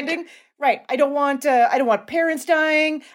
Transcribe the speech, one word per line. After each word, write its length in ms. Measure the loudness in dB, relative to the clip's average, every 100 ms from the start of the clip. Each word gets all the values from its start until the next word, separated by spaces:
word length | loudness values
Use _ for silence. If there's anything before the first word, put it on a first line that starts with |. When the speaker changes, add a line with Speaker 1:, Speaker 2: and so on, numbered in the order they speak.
Speaker 1:
ending. 200 | -2 -6 -8
Speaker 2:
gu- 40 | -20 _ _
Speaker 1:
Right. 200 | -2 -2 -2
I 80 | 0
don't 160 | 0
want, 320 | 2 0 0 0
uh, 240 | 2 2
I 60 | 2
don't 100 | 0
want 180 | -2 -2
parents 360 | -2 -2 -2
dying. 580 | 0 0 2 2 0 -2 -10